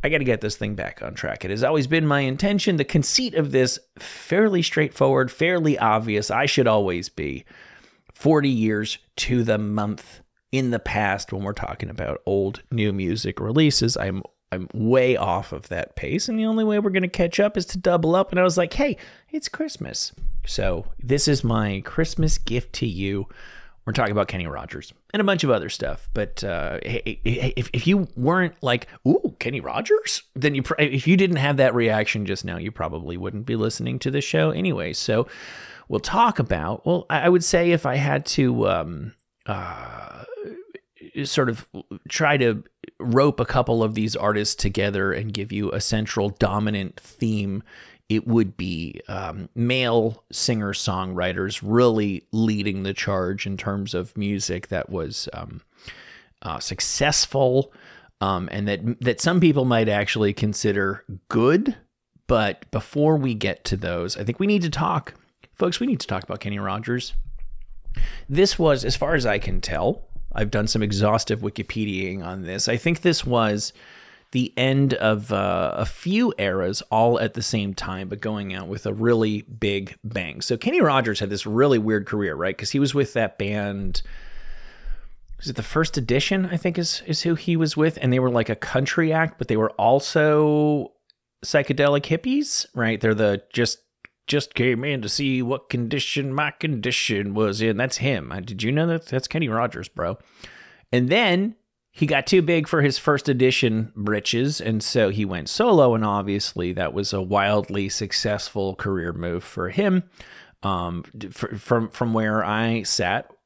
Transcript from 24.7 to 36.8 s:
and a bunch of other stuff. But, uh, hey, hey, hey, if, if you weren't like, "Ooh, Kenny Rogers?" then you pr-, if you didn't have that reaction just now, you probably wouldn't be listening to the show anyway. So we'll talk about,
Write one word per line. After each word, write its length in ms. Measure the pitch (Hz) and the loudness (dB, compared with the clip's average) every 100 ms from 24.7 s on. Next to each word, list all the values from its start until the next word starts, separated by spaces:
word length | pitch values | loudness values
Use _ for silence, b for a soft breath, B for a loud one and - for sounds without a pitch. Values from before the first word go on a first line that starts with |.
| - - _ _ | -14 -16 _ _
and 80 | 208 | 0
a 40 | |
bunch 200 | 202 185 | 2 2
of 60 | 143 | 4
other 180 | 110 78 | 2 0
stuff. 400 | - - - - | -4 -4 -4 -4
But, 300 | 117 104 - | -2 -2 -4
uh, 380 | 98 85 78 - | -4 -4 -4 -6
hey, 200 | - 117 | -4 -4
hey, 160 | 110 - | -4 -4
hey, 300 | 107 117 131 127 | -2 0 0 -2
if, 140 | 117 | -2
if 140 | 123 160 | 0 2
you 220 | 196 180 - | 2 0 0
weren't 380 | 127 180 175 - | 2 2 0 -2
like, 280 | 135 120 - B 127 | -2 -2 -4 B 2
"Ooh, 300 | 233 - - | 2 2 -4
Kenny 220 | - 135 | -6 -6
Rogers?" 640 | - - 220 427 415 - _ | -6 -6 2 0 2 -6 _
then 220 | 131 151 139 | 0 0 0
you 80 | |
pr-, 100 | - - | -2 0
if 260 | 151 131 160 | 2 2 4
you 100 | 185 | 6
didn't 200 | 190 160 | 6 4
have 220 | 143 139 | 2 4
that 140 | 131 | 4
reaction 540 | 120 113 107 107 110 98 | 4 2 2 0 -2 -4
just 180 | 95 | -4
now, 120 | 92 87 | -6 -6
you 160 | 95 | -8
probably 440 | - 80 80 85 87 | -6 -6 -6 -8 -8
wouldn't 300 | 92 104 127 | -8 -8 -4
be 80 | |
listening 460 | 113 107 - 120 127 | -2 -2 -2 -6 -4
to 100 | 135 | -2
the 100 | 139 | -2
show 300 | 135 156 156 | 0 2 2
anyway. 420 | - 185 113 82 | 0 -2 -2 -4
So 360 | - - 110 127 B B B B B B | -4 0 0 0 B B B B B B
we'll 120 | - | -4
talk 400 | - 220 233 - | 0 2 2 2
about, 440 | 117 85 80 110 | -2 -2 -2 -4